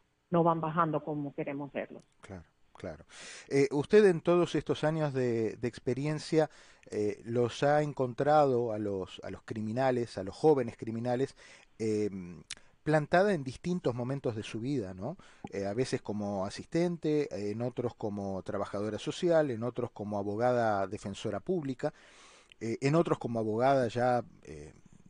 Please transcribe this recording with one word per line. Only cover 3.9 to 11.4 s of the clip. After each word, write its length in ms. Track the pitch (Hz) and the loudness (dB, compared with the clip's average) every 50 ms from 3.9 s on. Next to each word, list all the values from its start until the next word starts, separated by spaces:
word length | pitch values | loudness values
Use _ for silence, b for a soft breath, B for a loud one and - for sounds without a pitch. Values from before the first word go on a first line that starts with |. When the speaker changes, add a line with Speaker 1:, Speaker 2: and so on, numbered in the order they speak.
| - 214 220 | 8 8 10
Speaker 2:
en 160 | 196 180 160 | 8 6 4
todos 340 | - - 175 175 170 - - | 4 4 4 4 4 4 2
estos 300 | 156 139 - 151 - - | -2 0 0 -2 0 0
años 280 | 151 156 160 156 147 131 | 0 0 2 -2 -2 0
de, 440 | 131 127 123 117 113 113 107 - 104 | 0 0 2 2 2 0 0 -2 -2
de 100 | 113 123 | -4 -6
experiencia, 840 | - - - - 123 127 139 151 156 151 - - - 156 156 151 B B B B B B B - | -6 -4 -4 -4 -2 -2 -2 -4 -4 -4 -4 0 2 2 2 2 B B B B B B B -8
eh, 300 | - 104 104 104 98 - - | -4 -2 0 -2 -2 -4 -6
los 380 | 113 117 123 123 117 - - - | -4 0 0 0 0 0 0 2
ha 180 | 139 147 151 | 4 4 4
encontrado 920 | 151 147 135 - 135 123 120 - 139 143 151 156 147 139 127 120 120 117 | 2 0 0 -2 -2 -2 0 0 2 4 6 6 6 6 4 2 0 0
a 80 | 107 104 | -2 -2
los, 400 | 107 101 101 95 92 - - - - | -2 -2 -2 -4 -4 -6 -10 -12 -12
a 40 | 98 | -12
los 140 | 95 92 - | -12 -12 -10
criminales, 720 | - - 110 107 110 110 123 135 131 127 120 120 113 - - | -10 -8 -6 -6 -4 -2 0 0 2 2 0 -2 -4 -6 -8
a 60 | 95 | -8
los 140 | 95 - - | -8 -4 2
jóvenes 400 | - 156 156 135 123 117 107 - | 4 4 6 4 2 -4 -6 -10
criminales, 580 | - 113 110 117 117 123 123 123 135 135 - B | -8 -6 -6 -4 -2 -2 0 0 -2 -4 -6 B